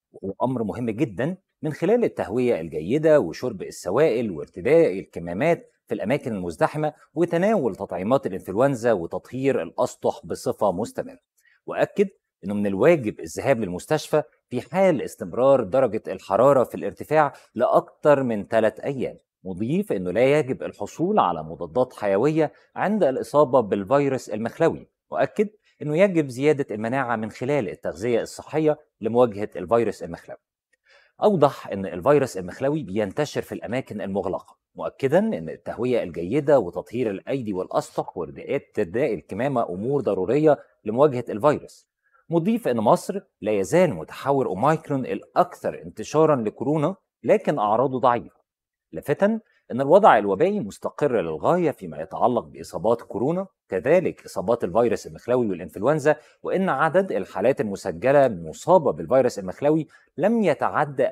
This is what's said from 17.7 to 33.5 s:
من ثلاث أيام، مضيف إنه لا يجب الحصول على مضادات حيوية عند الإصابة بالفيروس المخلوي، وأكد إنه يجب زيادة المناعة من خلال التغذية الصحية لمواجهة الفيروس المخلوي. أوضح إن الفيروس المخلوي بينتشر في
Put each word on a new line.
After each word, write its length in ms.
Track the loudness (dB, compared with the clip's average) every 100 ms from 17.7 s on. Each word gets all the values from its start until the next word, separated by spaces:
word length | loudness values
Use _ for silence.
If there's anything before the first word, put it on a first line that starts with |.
| 2 0 _ 4 4
من 240 | 2 -4 0
ثلاث 340 | 2 2 0
أيام، 380 | -8 -4 -6 -8 _ _
مضيف 480 | -12 -6 -2 -2 -2
إنه 180 | -4 -2
لا 280 | 2 4 4
يجب 240 | 0 -4
الحصول 560 | -8 -10 -10 -4 0 2
على 240 | 2 0
مضادات 500 | -8 -10 -4 -2 -2
حيوية 580 | -2 0 2 2 2 -2 _ _ -4
عند 280 | -2 2
الإصابة 560 | 0 0 0 2 4 4
بالفيروس 720 | 2 -2 2 2 2 -2 -6
المخلوي، 580 | -6 -6 0 0 0 -12 _ -8
وأكد 380 | -2 -2 0 -4 _ _ -10
إنه 160 | -4 2
يجب 300 | 2 2 -2
زيادة 460 | 0 2 2 -2
المناعة 420 | -4 -4 -2 -2 -2
من 140 | -4
خلال 380 | -6 -2 -2 -2
التغذية 520 | -6 -8 -4 -2 0
الصحية 580 | -2 -10 -6 0 0 0 _ -8
لمواجهة 500 | 0 4 2 2 -8 -6
الفيروس 460 | 0 2 2 -4
المخلوي. 360 | -10 -12 -14 -20 _ _ _ _ _ _ _ 0
أوضح 460 | 2 4 2 2 -8
إن 180 | -6 -6
الفيروس 500 | -2 2 4 2 -6
المخلوي 460 | -10 -4 -2 -2
بينتشر 600 | -4 -4 -4 -4 -4 -4
في 100 | -8